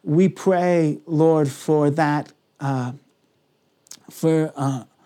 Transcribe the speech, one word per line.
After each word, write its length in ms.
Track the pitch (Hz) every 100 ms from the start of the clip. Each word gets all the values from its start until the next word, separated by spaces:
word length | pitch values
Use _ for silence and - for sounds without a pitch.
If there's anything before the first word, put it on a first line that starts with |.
We 240 | - 151 190
pray, 720 | - 190 180 180 175 156 - -
Lord, 440 | 156 160 160 147
for 400 | - - 151 147
that, 420 | 151 151 147 - _ _ _
uh, 320 | 139 131 123 135 _ _ _ _ _ _ _ _ _ - -
for, 440 | - 160 160 156 147
uh, 280 | 139 131 110 _